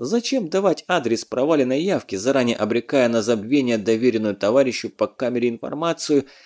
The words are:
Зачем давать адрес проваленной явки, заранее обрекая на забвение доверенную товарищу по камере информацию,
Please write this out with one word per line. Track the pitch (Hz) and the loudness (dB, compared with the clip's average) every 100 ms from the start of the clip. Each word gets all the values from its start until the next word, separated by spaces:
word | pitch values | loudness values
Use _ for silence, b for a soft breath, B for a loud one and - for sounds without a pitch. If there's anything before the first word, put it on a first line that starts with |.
Зачем | 123 226 226 269 175 | -4 -2 -2 -2 -2
давать | 185 196 165 - | 0 0 0 -2
адрес | 180 120 113 - | -2 0 -2 -2
проваленной | - 139 160 127 131 | -2 0 2 2 0
явки, | 180 160 - 95 | 0 -2 -4 -6
заранее | 110 135 123 113 | 0 0 2 0
обрекая | 107 113 - 143 123 | 0 -2 0 2 2
на | 117 | 2
забвение | 107 117 104 143 123 117 | 0 -2 0 0 2 0
доверенную | 101 113 123 113 107 | 2 2 2 2 0
товарищу | 98 101 127 131 110 110 | -2 2 2 2 0 -6
по | - 104 | -4 -4
камере | - 123 123 120 | -2 -4 0 -2
информацию, | 117 131 143 170 160 - 147 135 B | -4 -8 -6 -4 -4 0 0 0 B